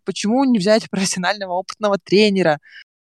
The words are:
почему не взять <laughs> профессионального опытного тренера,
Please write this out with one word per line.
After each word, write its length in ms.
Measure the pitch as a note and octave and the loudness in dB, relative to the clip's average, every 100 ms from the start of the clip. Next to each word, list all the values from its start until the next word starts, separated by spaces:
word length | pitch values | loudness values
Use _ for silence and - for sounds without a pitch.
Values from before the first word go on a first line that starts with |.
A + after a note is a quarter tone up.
почему 400 | - F#3 G3+ B3 | -8 -6 -2 0
не 140 | C4+ A#3+ | 0 0
взять 300 | F3+ A3 - | 2 0 0
<laughs> 20 | |
профессионального 600 | F#3 F#3+ - F3+ G#3 F#3+ | -4 -4 -2 -4 -4 -6
опытного 440 | F3+ F#3+ - G#3 G3 | -8 -8 -6 -2 -2
тренера, 540 | - F#3 G#3+ F#3+ E3+ D3 _ - - _ | 0 2 4 2 2 0 _ -20 -20 _